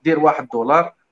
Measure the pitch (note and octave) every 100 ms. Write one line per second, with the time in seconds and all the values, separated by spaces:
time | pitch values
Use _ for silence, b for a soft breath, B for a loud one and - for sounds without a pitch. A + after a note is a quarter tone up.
0 | D#3+ D#3 D3+ D3 C3 A#2+ A#2 D#3 E3+ -
1 | _